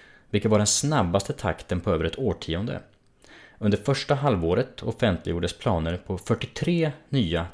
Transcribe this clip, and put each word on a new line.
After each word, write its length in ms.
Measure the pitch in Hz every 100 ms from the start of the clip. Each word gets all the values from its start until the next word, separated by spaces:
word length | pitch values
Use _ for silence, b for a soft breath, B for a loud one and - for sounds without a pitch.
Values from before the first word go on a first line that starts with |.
| B B B
vilket 220 | - 110
var 60 | 147
den 100 | 208
snabbaste 640 | - 143 143 87 98 -
takten 480 | - 92 - - 90
på 100 | 101
över 140 | 80 82
ett 140 | -
årtionde. 640 | 131 85 - 82 120 - - _ _ _ B B B B
Under 200 | 107 101
första 380 | - 135 - 139
halvåret 680 | 143 95 82 92 135 -
offentliggjordes 720 | - - 113 87 87 85 85
planer 440 | - 120 87 80 87
på 200 | - 92
fyrtiotre 720 | - 113 - - 170 170 156 - -
nya 380 | 139 87 82 87